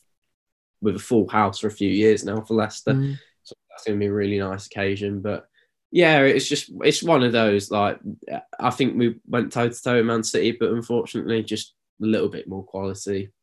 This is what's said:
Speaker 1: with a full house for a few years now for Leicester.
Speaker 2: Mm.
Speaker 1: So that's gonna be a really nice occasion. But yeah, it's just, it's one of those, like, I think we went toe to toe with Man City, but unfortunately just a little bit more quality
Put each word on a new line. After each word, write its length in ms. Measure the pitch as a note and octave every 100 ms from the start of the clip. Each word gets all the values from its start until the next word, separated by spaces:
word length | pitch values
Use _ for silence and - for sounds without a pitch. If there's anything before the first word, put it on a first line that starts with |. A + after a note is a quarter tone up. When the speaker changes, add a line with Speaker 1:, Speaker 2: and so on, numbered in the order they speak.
| _ _ _ _ _ _ _ -
Speaker 1:
with 140 | G#2 F2+
a 20 |
full 280 | - A#2 F#2+
house 340 | G#2+ G2+ F#2+
for 80 | G#2+
a 20 |
few 180 | - G2+
years 340 | F#2+ A2 G#2
now 200 | G2+ G#2+
for 100 | G#2+
Leicester. 400 | A2+ A2 - -
Speaker 2:
Mm. 240 | C3+ C#3 C#3 _ _
Speaker 1:
So 100 | - - _
that's 140 | -
gonna 140 | - G#2
be 80 | G2+
a 60 |
really 260 | G#2 G2+ G2+
nice 280 | G2 G2 -
occasion. 540 | - G2 G2 G2+ G2+
But 240 | G#2 F#2+ - _ _ _ _
yeah, 280 | - E3 D#3
it's 260 | C3+ C3+ -
just, 220 | D3 - -
it's 200 | C#3+ C#3
one 200 | E3 D#3
of 100 | B2
those, 380 | A#2 A2 G2+ G2
like, 300 | G#2 G2+ - G2 - - - - -
I 120 | B2
think 260 | - B2+ -
we 200 | A#2+ A#2 -
went 240 | A#2+ A2
toe 160 | A#2+ A#2+
to 140 | A#2+
toe 140 | B2+ B2
with 80 | A2+
Man 180 | A#2
City, 280 | G#2+ - G#2
but 180 | A#2+ G#2
unfortunately 720 | A#2 A#2 A#2+ A2+ A#2 F#2 A2+
just 320 | G#2+ G#2+ - _ _ -
a 40 | G#2+
little 240 | G#2+ G2+
bit 180 | E2+ -
more 160 | F#2+
quality 640 | F#2 F#2+ G2 G2 - G2 G2 _